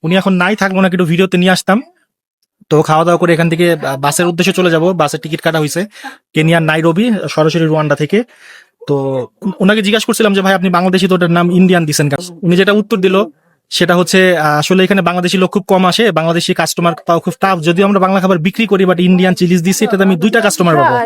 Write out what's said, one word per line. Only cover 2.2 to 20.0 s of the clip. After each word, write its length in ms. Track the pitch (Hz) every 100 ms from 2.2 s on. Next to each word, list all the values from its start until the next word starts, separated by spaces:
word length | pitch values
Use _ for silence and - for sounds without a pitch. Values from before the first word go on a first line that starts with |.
| _ _ _ _ _
তো 120 | 151
খাওয়া 240 | 156 156 170
দাওয়া 120 | 170
করে 160 | 170
এখান 160 | 165 165
থেকে, 240 | 160 175
আহ, 240 | 165 147 139
বাসের 280 | 143 - 175
উদ্দেশ্যে 280 | 170 185
চলে 180 | 185 180
যাব। 200 | 165 170
বাসের 280 | 185 151 156
টিকিট 220 | 156 165
কাটা 180 | 170 160
হয়েছে, 260 | 151 165 208 - - - _
কেনিয়ার 300 | - 160 170
নাইরোবি, 480 | 156 156 165 165 240 208 -
সরাসরি 360 | - 156 170 160
রুয়ান্ডা 300 | 156 151 143
থেকে। 280 | 151 202 240 _ - - _ _ -
তো 400 | 143 135 135 120 _ - 180
ওনাকে 220 | 190 220
জিজ্ঞাসা 240 | 202 214 -
করছিলাম 280 | 226 214
যে, 80 | 196
"ভাই, 120 | 190
আপনি 160 | 190 185
বাংলাদেশি, 380 | 175 185 185 190
তো 80 | 180
ওটার 160 | 175
নাম 200 | 170 175
ইন্ডিয়ান 340 | 180 185 180 160
দিছেন 240 | 147 147
কেন?" 300 | 139 - -
উনি 140 | 180 180
যেটা 160 | 196
উত্তর 260 | 208 208 220
দিল 260 | 185 190 220 _ _ _ _
সেটা 260 | - 175 180
হচ্ছে, 420 | 175 190 185 170
আহ, 220 | 151 147
আসলে 240 | 147 185
এখানে 180 | 185 196
বাংলাদেশি 360 | 175 180 175 190
লোক 140 | 185
খুব 120 | 208
কম 220 | 190 190 185
আসে, 260 | 170 226
বাংলাদেশি 420 | 156 165 170 170
কাস্টমার 400 | 156 160 - 175 165 -
পাওয়া 120 | 170
খুব 140 | - 165
টাফ। 200 | 196 185
যদিও 260 | 160 170 196
আমরা 140 | 202
বাংলা 200 | 185 196
খাবার 200 | 185 185
বিক্রি 280 | 160 190 220
করি, 180 | 196 185
but 160 | 175
ইন্ডিয়ান 320 | 180 180 185
চিলিজ 300 | 180 175 175
দিছি, 220 | 170 185 214
এটাতে 180 | 202